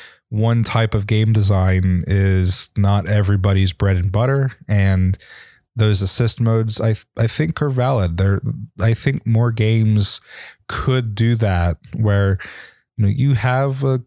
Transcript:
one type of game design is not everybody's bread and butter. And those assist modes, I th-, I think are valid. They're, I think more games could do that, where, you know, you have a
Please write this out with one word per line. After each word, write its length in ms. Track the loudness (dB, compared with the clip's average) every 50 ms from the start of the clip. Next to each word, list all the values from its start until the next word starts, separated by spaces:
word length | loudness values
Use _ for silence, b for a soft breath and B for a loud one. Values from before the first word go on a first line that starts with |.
| B B B B B -8
one 340 | -4 -2 0 2 2 0 0
type 320 | 0 0 0 0 0 0
of 120 | -2 -2
game 260 | 0 0 2 2 2 2
design 720 | 2 2 2 2 2 2 2 2 2 2 2 0 0 0
is 640 | 0 0 2 2 2 2 2 2 0 -2 -2 -6 -6 -2
not 300 | 0 0 2 2 0 0
everybody's 680 | 0 0 0 2 2 0 2 2 2 2 2 2 0 0
bread 240 | 0 0 0 0
and 160 | 0 0 -2 -2
butter. 400 | 0 0 0 0 0 -2 -4 -6 -8 -6 -2
And 500 | 0 0 2 2 2 2 2 0 -2 -2 B B B B B B B B B B -4
those 280 | 0 0 2 2 0 0
assist 360 | -2 -2 0 0 -2 -2 0
modes, 420 | 0 0 0 0 0 -2 -2 -2
I 120 | 0 -2 -2
th-, 140 | -2 -6 _ -6
I 100 | -2 -2
think 360 | -2 -2 -2 -4 -4 -2 -4 -4
are 80 | -2
valid. 480 | -2 0 0 0 0 0 -2 -2 -2 0
They're, 240 | 0 0 0 -2 -2 -6 -8 -8 -10 -14 _ -2
I 140 | 0 0 0
think 340 | 0 0 -2 -2 -2 -2
more 240 | 0 0 2 2 0
games 720 | 0 0 0 2 2 2 2 2 2 2 2 0 -2 -6 B B B B B B B B B -10
could 460 | -8 -6 -2 -2 0 0 -2 -2 -2
do 220 | 0 0 0 2
that, 420 | 0 0 0 0 2 0 0 -2 -4 -8 -10 -6
where, 420 | -2 0 2 2 2 2 2 0 -2 B B B B B B B B B B _
you 100 | -2 -2
know, 40 | 0
you 240 | 0 0 0 0 0
have 480 | 0 0 0 0 0 0 -2 -2 -2 -2
a 180 | -2 -2 -2 -4